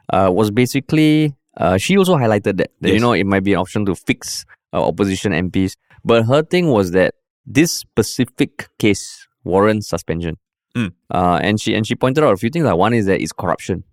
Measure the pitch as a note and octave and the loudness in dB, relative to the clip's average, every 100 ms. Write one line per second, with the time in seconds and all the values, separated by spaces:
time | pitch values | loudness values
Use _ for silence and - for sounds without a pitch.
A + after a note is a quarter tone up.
0 | - F#2 F#2+ F#2 G#2+ G#2+ B2 C#3+ - D#3 | -4 0 2 2 2 2 0 -2 -2 2
1 | D#3 D3+ D3+ - _ - F2+ F#2+ - G3 | 4 2 0 -4 _ -4 0 0 2 2
2 | F#3 D#3+ A2+ G#2 G#2 F#2 - - E2+ G#2 | 4 2 2 0 0 -2 -4 -4 0 2
3 | A#2+ F#2+ G2 G2 G2 F#2 F#2 G#2+ G2 E2+ | 2 0 2 0 2 0 -2 -4 -2 -4
4 | - - - - - _ _ F2+ - E3 | -4 -6 -6 -12 -14 _ _ -2 -2 0
5 | G2+ F#2 G#2 D#2 F2+ F#2+ F#2+ - _ _ | -2 -2 -2 -2 -2 -2 -2 -4 _ _
6 | - A#2 A2+ C#3+ D#3+ F3+ E3+ G#2+ F#2 F2+ | 0 2 4 0 2 0 2 2 2 2
7 | F2 - _ _ - G#2+ E3+ - - - | 0 -2 _ _ -4 0 0 -2 -6 -2
8 | - - A#2+ - D3 - - - A2 G2+ | -2 -2 -4 -2 -4 -6 -18 -2 0 0
9 | - - - _ - F#2 G#2 G#2+ - E2+ | -4 -18 -20 _ -2 2 2 2 -4 -8
10 | - E2+ E2+ D#2 _ _ _ A#2+ G2+ - | -6 -6 -6 -8 _ _ _ -6 -6 -8
11 | - - F2+ E2 E2 G#2+ G#2+ G2+ G#2+ B2 | -6 -2 0 0 0 -2 -2 -2 -2 -2
12 | B2+ C#3 D3 F#2+ A2+ E3+ C3+ E2+ G#2 A#2+ | -2 2 2 0 -2 -2 0 2 2 2
13 | F#2+ E2+ C2+ - A2 - - F2+ - | 0 0 -2 -6 -4 -4 -4 -8 -8